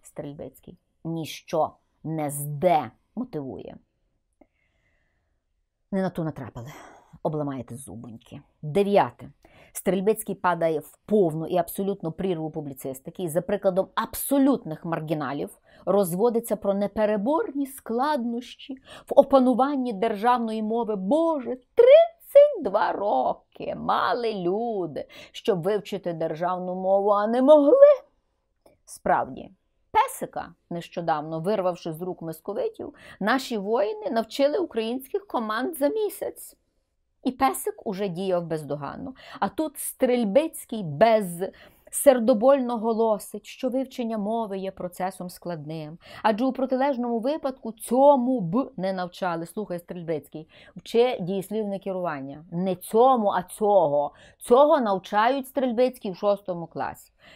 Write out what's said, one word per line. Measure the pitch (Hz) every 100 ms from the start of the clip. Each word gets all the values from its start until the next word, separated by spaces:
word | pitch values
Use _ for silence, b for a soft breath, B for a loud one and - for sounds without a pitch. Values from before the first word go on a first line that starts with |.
Стрельбицький, | - - 147 147 - - - 175 _ _
ніщо | 165 165 151 - - 165 127 - _ _
не | 151 160 147
здемотивує. | 143 147 147 180 156 113 - _ - 254 156 135 92 - - _ _ _ _ _ _ _ _ _ _ _ _ _ _ _ _ _ _ _ _ _
Не | 190
на | 185
ту | 185
натрапили. | 160 143 110 - 123 B B B B B
Обламаєте | 170 151 143 135 117 117
зубоньки. | - 101 120 113 - 139 - _
Дев'яте. | 151 147 196 202 127 - 131 - b b b
Стрельбицький | - - 185 190 220 -
падає | 185 180 170 165 156
в | - - -
повну | 214 170 156 160
і | 180
абсолютну | 170 - 196 196 160
прірву | 165 185 165 160
публіцистики | 160 143 135 139 131 - 165
і | 175
за | 160
прикладом | 180 202 196 185 190
абсолютних | - 220 - - 277 269 254 160 156
маргіналів | 170 165 156 156 127 143 190 - b b -
розводиться | 196 185 180 233 226 233 208
про | 202
непереборні | 196 202 220 214 214 214 311 415 269 269
складнощі | - - 226 285 302 233 233 254 - - 262 B B -
в | -
опануванні | 269 269 254 226 269 285 247
державної | 190 226 202 240 247 226 220
мови. | 214 233 220 208
Боже, | 185 302 330 302 233 254 _
тридцять | - 480 605 659 - - 571 587 480
два | 233 202 247
роки | - 202 262 247 - _ - -
мали | 156 160 220 240 247 233
люди, | 208 175 202 240 208 165 123 - B B
щоб | - - 185
вивчити | 165 208 - 196 180
державну | 165 165 156 175 180 180
мову, | 185 185 196 202
а | 202 208
не | 240
могли. | 262 302 285 539 571 554 - _ _ _ _ _ _ _
Справді, | _ - 190 160 127 135 - _ _ _ _
песика, | 403 523 - - - - - _
нещодавно | 170 - - 170 156 156 160
вирвавши | 170 214 185 170 170
з | 160
рук | 185 170
московитів, | 165 160 - 214 440 - - B B B
наші | 196 262 - 226
воїни | 190 233 415 427 415
навчили | 226 220 - 277 392
українських | 330 226 220 254 - 392 -
команд | 294 214 220 269 330
за | 294
місяць. | 440 415 - - - - - _ _ _ _ _ _
І | 269
песик | 262 269 - 427 - -
уже | 185 202
діяв | 165 196 175 170
бездоганно. | 160 143 147 143 - 175 262 B B
А | 202
тут | - 311 -
Стрельбицький | - - 247 247 214 202 320 - - 220
без | 175 143 226 220 190 170 190 B B B _
сердобольно | - 285 247 226 226 254 277 240 240
голосить, | 226 220 226 202 - 214 -
що | - 262
вивчення | 254 262 - 233 220
мови | 202 226 220 196
є | 190
процесом | 190 180 - 185 - 180
складним. | - 170 165 147 160 151 165 B B
Адже | 214 208
у | 262
протилежному | 262 254 254 277 247 240 233
випадку | 233 320 277 262 226
цьому | 214 - 247 277 277 240 254
б | 170 214 269 -
не | 185
навчали. | 190 180 - 185 165 170
Слухай, | - 202 175
Стрельбицький, | - 180 165 156 - 156 160 B B -
вчи | - 233 247 -
дієслівне | 175 196 180 214 208 196
керування. | 196 185 175 143 135 147 165
Не | 170 190 180
цьому, | - 220 254 254 202
а | 185
цього. | - - 208 202 156 143 143 b b b
Цього | - 247 294 311
навчають, | 220 190 - 208 233 277 262
Стрельбицький, | - 262 226 254 254 208
в | 175
шостому | 208 202 - 175 165
класі. | 147 120 - - _ b